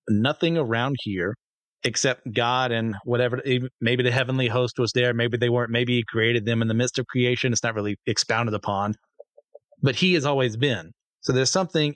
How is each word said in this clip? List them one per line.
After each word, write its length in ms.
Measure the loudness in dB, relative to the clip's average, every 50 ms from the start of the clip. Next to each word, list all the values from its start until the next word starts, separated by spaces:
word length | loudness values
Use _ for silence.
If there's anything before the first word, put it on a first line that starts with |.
| _ 0
nothing 480 | 0 2 2 0 0 0 0 2 2
around 380 | 0 0 0 0 0 0 0 -2 -4 -4
here 320 | -4 -4 -2 -2 -4 -4 -8 _ _ _ _ _ _ _ _ -4
except 500 | -4 -2 0 0 0 0 -2 -6 -4 -2
God 380 | 0 0 2 2 0 0 0
and 240 | 0 0 -2 -2 -4 -4 -4
whatever, 360 | -2 0 0 0 0 -2 -2 -2
even 260 | 0 0 0 -2 -4 -6 -2
maybe 220 | 0 2 2 2
the 80 | 2 2
heavenly 380 | 2 0 0 0 0 0 0
host 320 | 0 0 0 0 0 0 -2
was 120 | -2 0 2
there, 200 | 2 2 2 2
maybe 240 | 0 0 0 0
they 120 | 0 0 2
weren't, 200 | 2 0 0 0
maybe 280 | 0 0 0 2 0
he 60 | 0 0
created 380 | -2 -2 0 2 2 0 0 0
them 180 | 0 0 0 0
in 40 |
the 60 | 0 2
midst 240 | 0 0 0 -2
of 80 | -4 -6
creation. 480 | -2 0 0 2 2 0 0 0 0 0
It's 80 | 0
not 140 | -2 -2 -2
really 220 | -2 -2 -4 -4 -4 _
expounded 480 | -2 -2 -2 -2 0 0 0 0 0 -2
upon, 400 | -4 -2 -2 -2 0 -2 -2 -4 -6 _ _ _ -20 -20 _ _ -20 _ _ -20 -20 _ _ _ _ 0
but 120 | 0 2
he 200 | 2 2 2 2
has 100 | 2 2
always 320 | 2 2 2 0 0 0
been. 360 | 0 0 0 0 -2 -6 -12 -20 _ _ _ _ _
So 100 | -2 0
there's 200 | 0 2 2 2
something, 420 | 2 0 0 0 0 0 0 0 -2